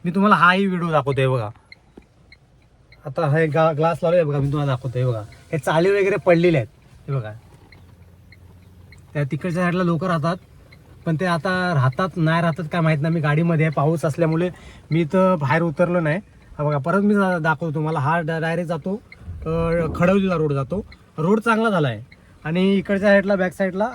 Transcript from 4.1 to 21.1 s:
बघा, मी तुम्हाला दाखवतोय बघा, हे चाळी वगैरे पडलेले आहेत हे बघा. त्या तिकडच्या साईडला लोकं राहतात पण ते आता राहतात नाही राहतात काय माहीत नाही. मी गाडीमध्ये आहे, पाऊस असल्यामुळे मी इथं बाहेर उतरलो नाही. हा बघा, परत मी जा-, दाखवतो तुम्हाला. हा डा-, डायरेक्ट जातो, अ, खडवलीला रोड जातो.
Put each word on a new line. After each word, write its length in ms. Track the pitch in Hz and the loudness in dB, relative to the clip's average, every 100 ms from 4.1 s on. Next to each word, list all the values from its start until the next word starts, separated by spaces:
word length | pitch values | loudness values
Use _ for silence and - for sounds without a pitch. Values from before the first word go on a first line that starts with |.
| 175 | 2
बघा, 140 | 151 143 | 2 0
मी 80 | 139 | 0
तुम्हाला 260 | 147 143 | 0 -2
दाखवतोय 320 | 127 135 120 | -2 -4 -2
बघा, 160 | 127 113 104 - - | -2 -2 -8 -18 -8
हे 60 | - | -4
चाळी 320 | 185 156 185 | 0 2 2
वगैरे 260 | 202 196 202 185 | 2 2 0 4
पडलेले 300 | 170 175 156 | 4 4 2
आहेत 120 | 110 _ - - - | -2 _ -20 -20 -8
हे 60 | |
बघा. 180 | 135 107 110 - - - - - - - - - - - - - - - - - | -6 -6 -16 -20 -20 -20 -20 -20 -20 -20 -20 -20 -20 -20 -20 -20 -20 -20 -20 -10
त्या 100 | 151 | -6
तिकडच्या 380 | 143 147 185 170 | -4 -4 -4 0
साईडला 200 | 175 175 | 0 0
लोकं 240 | 175 170 185 | 0 0 -2
राहतात 300 | 165 165 180 - - - - - - - | 0 -2 -4 -10 -20 -20 -20 -20 -10 -4
पण 100 | 160 | -2
ते 60 | 185 | 0
आता 480 | 170 190 185 180 | -2 -2 -2 0
राहतात 340 | 156 127 - 190 - | 2 0 0 -4 0
नाही 260 | 156 165 | 0 2
राहतात 220 | 170 156 156 | 0 -2 -4
काय 80 | 180 | 0
माहीत 180 | 160 156 | 0 0
नाही. 120 | 160 | 0
मी 60 | 165 | 0
गाडीमध्ये 460 | 151 147 170 160 160 | 0 0 2 2 0
आहे, 80 | |
पाऊस 300 | 151 143 165 | 0 0 0
असल्यामुळे 460 | 160 139 160 160 180 - - - - | -2 0 0 0 -4 -6 -20 -20 -4
मी 100 | 160 | -2
इथं 360 | 160 185 185 185 | 0 2 2 2
बाहेर 220 | 139 160 | 0 0
उतरलो 380 | 170 147 170 175 | 0 0 0 2
नाही. 200 | 160 170 - - - - | 0 -2 -6 -20 -20 -6
हा 60 | |
बघा, 140 | 147 147 | -2 -2
परत 220 | 165 190 | 0 2
मी 140 | 208 | 2
जा-, 240 | 208 190 175 | 2 2 0
दाखवतो 360 | 156 151 170 | -2 -2 -4
तुम्हाला. 240 | 151 156 160 | -4 -4 -2
हा 220 | 139 170 | 0 -2
डा-, 200 | 160 165 | -2 -4
डायरेक्ट 280 | 160 165 160 | -2 -4 -4
जातो, 340 | 165 185 208 - - - - 160 | -6 -6 -8 -10 -20 -16 -10 -6
अ, 20 | 165 165 170 160 - | -4 -2 -2 -2 0
खडवलीला 380 | 175 196 190 | 2 2 0
रोड 180 | 170 156 | -2 -2
जातो. 340 | 139 127 190 - - - | -2 -4 -8 -8 -20 -16